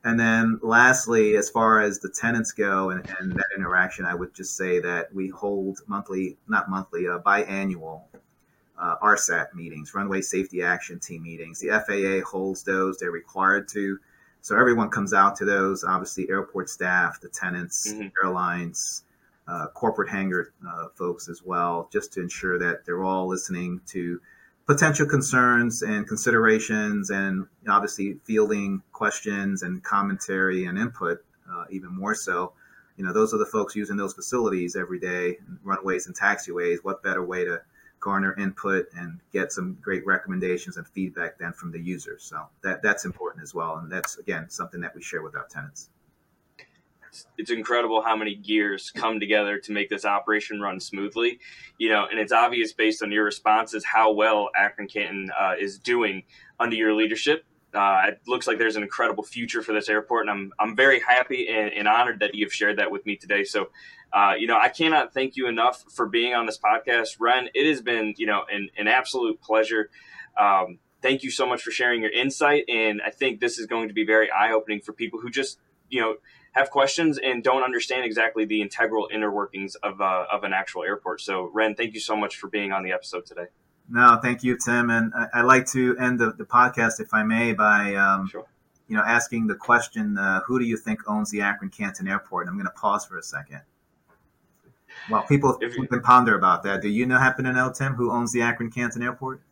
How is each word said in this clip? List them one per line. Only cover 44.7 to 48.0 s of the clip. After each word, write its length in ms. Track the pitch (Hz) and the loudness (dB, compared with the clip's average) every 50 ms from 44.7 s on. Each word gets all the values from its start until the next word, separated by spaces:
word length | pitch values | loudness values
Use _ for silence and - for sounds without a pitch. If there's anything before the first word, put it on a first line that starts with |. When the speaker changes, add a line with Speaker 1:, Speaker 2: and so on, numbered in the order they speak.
| - 87 | -10 -10
Speaker 1:
that 120 | 87 82 - | -10 -10 -12
we 80 | 71 | -14
share 200 | - - - 82 | -14 -10 -8 -8
with 160 | 78 73 71 | -8 -8 -12
our 100 | 71 69 | -12 -14
tenants. 420 | - - 73 71 73 _ - - _ _ _ _ _ _ _ _ _ _ _ _ _ _ - - _ _ _ _ _ _ _ - | -12 -14 -14 -14 -14 _ -20 -20 _ _ _ _ _ _ _ _ _ _ _ _ _ _ -20 -20 _ _ _ _ _ _ _ -20
Speaker 2:
It's, 180 | - - - - _ _ | -20 -20 -20 -20 _ _
it's 140 | - - - | -12 -4 -4
incredible 520 | 120 113 107 110 120 120 117 113 113 113 | -4 -4 -2 0 0 0 2 2 0 0